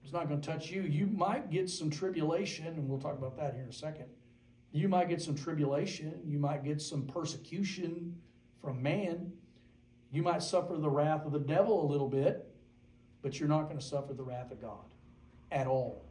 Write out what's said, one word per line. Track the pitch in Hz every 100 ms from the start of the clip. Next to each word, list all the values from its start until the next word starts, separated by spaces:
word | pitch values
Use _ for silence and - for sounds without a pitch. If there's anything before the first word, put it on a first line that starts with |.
| -
It's | 170
not | 156
gonna | 147
touch | 151 151 -
you. | 185
You | 175 147 196
might | 202 185 247 208
get | 165 185
some | - 156
tribulation, | 147 190 170 156 170 202 - 160
and | 160 135
we'll | 135
talk | 147 135
about | 131 151
that | 147
here | 120
in | 123
a |
second. | - 151 156 - - - - - - -
You | 147 190
might | 180 175
get | 165
some | - 143
tribulation. | 175 160 143 143 196 - 151 165 160
You | 143
might | 143 143
get | 139 147
some | - 147 123
persecution | 175 151 117 - 175 196 185 170 175 170 - - - - -
from | 147 127
man. | 135 190 190 170 - - - - - - - - -
You | 139
might | 175 175
suffer | - 185 170 165
the | 151
wrath | 139 151 156 143
of |
the | 147
devil | 135 160 202 196 147
a |
little | 143 139
bit, | 135 151 - - - - - - - - -
but | 135 -
you're | 147
not | 156 151
gonna | -
suffer | - 143 139 127
the |
wrath | 127 123 127
of | 131
God | 117 101 - - - - - - -
at | 147 131
all. | 131 123 - -